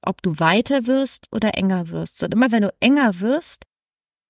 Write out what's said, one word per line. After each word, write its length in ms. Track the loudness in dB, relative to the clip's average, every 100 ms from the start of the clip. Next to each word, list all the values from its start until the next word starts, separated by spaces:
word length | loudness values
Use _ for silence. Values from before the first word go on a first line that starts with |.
ob 200 | -8 -4
du 160 | -4 0
weiter 480 | 2 2 2 0 0
wirst 420 | 0 0 -6 -8
oder 220 | -2 -2
enger 340 | 0 -2 -2 -4
wirst. 340 | -8 -8 -6
Und 100 | -4
immer 200 | 0 2
wenn 100 | 2
du 100 | 0 2
enger 400 | 2 4 2 0
wirst, 440 | -2 -2 -4 -14 -18 _ _ _ _ _